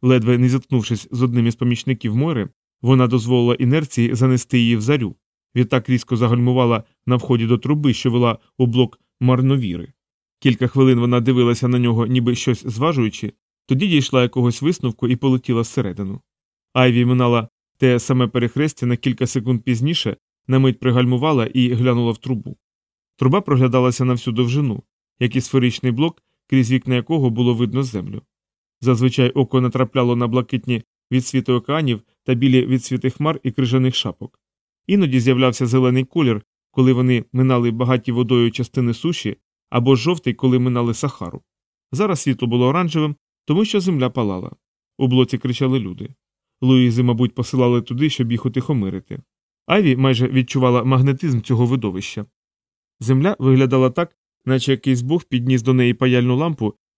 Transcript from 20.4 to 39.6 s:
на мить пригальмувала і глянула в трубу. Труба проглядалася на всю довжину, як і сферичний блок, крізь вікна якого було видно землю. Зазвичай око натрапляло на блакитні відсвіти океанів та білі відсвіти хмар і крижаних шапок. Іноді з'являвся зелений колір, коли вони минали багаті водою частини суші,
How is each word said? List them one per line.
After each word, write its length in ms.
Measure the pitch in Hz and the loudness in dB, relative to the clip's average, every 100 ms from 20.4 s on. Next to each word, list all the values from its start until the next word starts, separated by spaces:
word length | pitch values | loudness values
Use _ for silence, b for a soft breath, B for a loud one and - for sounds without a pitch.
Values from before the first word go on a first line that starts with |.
| - | -2
на 120 | 131 | 2
мить 200 | 131 120 | 2 0
пригальмувала 640 | 127 123 123 127 147 143 113 | 0 2 2 0 0 0 0
і 280 | 127 123 | 0 0
глянула 380 | 120 123 120 117 | 2 0 0 0
в 60 | 113 | -4
трубу. 400 | - 120 - - _ _ _ _ _ _ | -6 -8 -8 -16 _ _ _ _ _ _
Труба 260 | 131 175 | 2 2
проглядалася 640 | 202 135 127 127 127 123 127 | 2 2 2 2 2 0 -2
на 80 | |
всю 200 | 123 - | -2 -2
довжину, 500 | 113 120 131 143 104 - _ _ - | -2 -2 0 -2 -4 -10 _ _ -6
як 160 | 123 123 | -4 -2
і 60 | |
сферичний 500 | 127 135 123 117 127 | -2 0 0 0 -4
блок, 320 | 117 160 - _ _ _ | -2 -2 -4 _ _ _
крізь 240 | 135 117 | 0 2
вікна 240 | 127 - 123 | 0 0 -4
якого 340 | 117 160 131 | -2 0 0
було 240 | 113 123 | 2 0
видно 300 | 117 120 117 | 0 -2 -2
землю. 380 | 135 110 92 101 - _ _ _ _ _ | -4 -6 -8 -12 -16 _ _ _ _ _
Зазвичай 480 | 117 123 127 123 123 | 0 2 2 2 0
око 320 | 143 127 131 | 0 0 0
натрапляло 540 | 123 123 127 135 123 120 | 0 0 -2 0 0 0
на 120 | 120 | -2
блакитні 560 | 123 120 131 - 120 - _ _ | -2 -2 -6 -4 -6 -8 _ _
відсвіти 420 | 127 123 135 123 | -4 -2 -2 0
океанів 480 | 123 - 151 151 110 - _ | -2 -2 -2 -2 -4 -6 _
та 100 | - | -4
білі 320 | 127 131 127 123 | 0 2 2 2
відсвіти 440 | 127 - 127 131 | -2 -2 -6 -4
хмар 300 | - 147 156 | -4 -4 -4
і 80 | 131 | -6
крижаних 440 | 110 127 131 131 127 | -4 -2 0 0 -2
шапок. 440 | 107 - 107 _ _ _ _ _ - | -6 -10 -16 _ _ _ _ _ -2
Іноді 320 | 202 170 127 | 0 2 2
з'являвся 460 | 120 127 131 120 123 | 2 2 2 0 0
зелений 380 | 127 127 127 | 2 2 0
колір, 380 | 131 170 139 107 - _ _ | -2 -2 0 -2 -6 _ _
коли 220 | - 127 | 0 2
вони 320 | 123 127 123 - | 4 2 0 -2
минали 380 | 127 131 127 120 | 0 2 2 0
багаті 400 | 113 123 127 - | -2 0 0 -2
водою 400 | 117 120 123 117 | -2 0 2 0
частини 420 | - 123 - 123 | -2 -6 -2 -2
суші, 440 | 117 165 170 107 - _ _ | -2 -4 -4 -6 -10 _ _